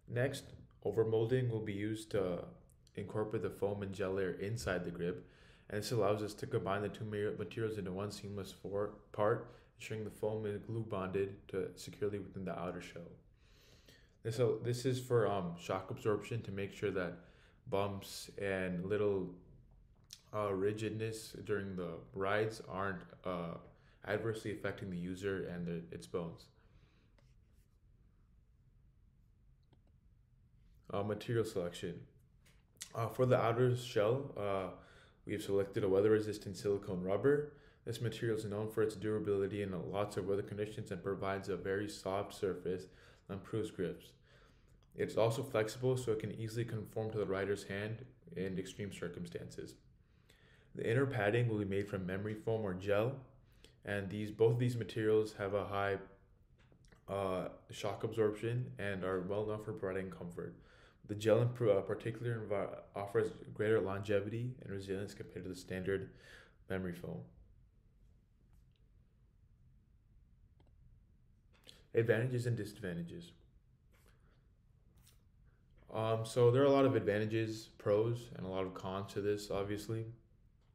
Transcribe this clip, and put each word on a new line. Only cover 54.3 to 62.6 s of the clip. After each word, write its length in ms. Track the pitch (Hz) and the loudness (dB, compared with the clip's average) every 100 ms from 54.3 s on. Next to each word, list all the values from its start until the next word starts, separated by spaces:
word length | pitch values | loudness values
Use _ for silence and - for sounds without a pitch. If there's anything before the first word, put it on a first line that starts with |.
both 220 | - 113 | 6 6
of 60 | 123 | 6
these 160 | 123 120 | 4 2
materials 580 | 110 113 107 107 107 - | -2 0 4 4 4 -2
have 160 | 98 | 0
a 100 | 101 | 0
high, 340 | 90 98 98 98 - - - - _ - - - - - - | 0 0 0 0 -4 -20 -20 -20 _ -20 -20 -20 -20 -16 -6
uh, 400 | 98 95 92 - - - | -2 0 0 -4 -8 -14
shock 320 | - 107 101 | -6 -6 -2
absorption 680 | 113 113 107 104 113 123 123 - | -2 4 4 4 -2 -2 -4 -4
and 260 | 101 95 | -4 -2
are 180 | 92 92 | 0 0
well 240 | 90 101 107 | 0 -2 -2
known 180 | 107 | -4
for 80 | - | -6
providing 400 | 101 95 95 95 | -4 -2 -2 -4
comfort. 440 | - 87 85 85 - - - - - - | -8 -10 -8 -8 -10 -20 -20 -20 -16 -8
The 80 | 104 | 0
gel 260 | 107 110 | 6 6
in 80 | 120 | 6
pr-, 220 | - 113 | 4 6
uh, 100 | 98 | 6
particular 580 | 95 104 117 - 120 113 104 | 4 -2 -4 -4 -4 -4 -2
envi-, 300 | 101 | -2